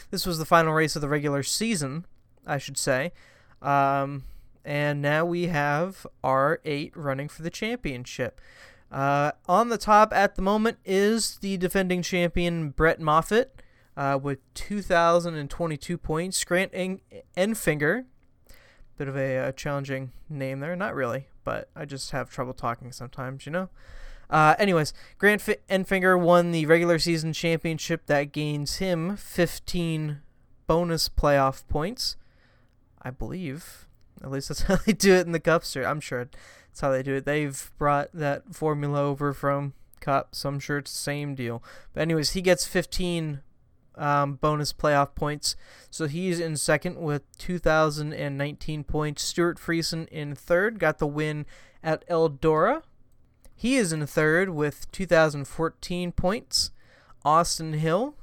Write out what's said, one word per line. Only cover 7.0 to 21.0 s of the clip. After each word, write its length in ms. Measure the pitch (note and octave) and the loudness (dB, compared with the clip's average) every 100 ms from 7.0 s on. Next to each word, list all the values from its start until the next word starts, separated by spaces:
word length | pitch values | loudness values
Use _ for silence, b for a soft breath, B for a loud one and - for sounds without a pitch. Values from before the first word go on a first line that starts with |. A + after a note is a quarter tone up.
| C#3+ C3+ D3 | -6 -6 -8
for 140 | - | -10
the 80 | E3 | -10
championship. 880 | - A3 B3 F#3+ B2 B2+ - A#2+ - B B B B B | -6 -6 -6 -6 -8 -10 -6 -6 -8 B B B B B
Uh, 400 | C3+ C#3 C#3+ D3 - - | -2 0 2 0 -2 2
on 220 | F3+ A#3 | 2 2
the 80 | A3 | 0
top 340 | - G#3 G#3+ | 4 6 6
at 240 | F#3 A#3+ - | 4 2 2
the 60 | |
moment 360 | F#3+ G#3+ A3 - | 0 2 0 -2
is 540 | - F#3+ G3+ A3+ - - | -2 2 2 2 -2 -6
the 180 | G3 F#3+ | -6 -2
defending 440 | F3+ G3 F#3 F3+ | 0 0 0 -2
champion, 680 | E3+ F#3 F3 F3 F3 E3+ D3+ | -2 0 0 0 0 -2 -4
Brett 300 | - D#3+ - | 2 2 4
Moffitt, 600 | D#3+ D#3 D#3+ G#3+ C4 - b b b - | 2 2 4 2 0 -6 b b b -6
uh, 200 | C#3 C#3 | -2 0
with 160 | C#3 C3+ _ | -2 -6 _
two 280 | - - G3+ | -12 -8 -6
thousand 520 | F#3+ F3 E3+ E3+ E3+ | 0 4 6 4 2
and 160 | D#3 C#3+ | -4 -6
twenty-two 480 | - E3+ D3+ - E3+ | -4 -4 -4 -6 -8
points. 460 | - D#3+ F#3 - | -4 -4 -2 -4
Grant 260 | - F3 F#3+ | 0 0 0
En-, 280 | - F3+ F#3+ _ F#2+ - - | -4 -6 -6 _ -20 -8 -2
Enfinger, 680 | G3+ A3+ - D3+ D3+ A3 B3+ _ _ _ _ b b b b - | 0 0 -2 0 0 0 -4 _ _ _ _ b b b b -10
bit 120 | C#3 | -6
of 80 | C3+ | -4
a, 200 | C3+ C3 | -2 -2
uh, 160 | C3 | -4
challenging 600 | C3 D3 C#3+ C3+ C3+ C3 - - | -4 -4 -4 -4 -6 -8 -14 -12
name 320 | D3 C3 C3+ | -8 -6 -6
there. 160 | C#3+ F3+ | -6 -6
Not 180 | G#3 | -6
really, 320 | - | -4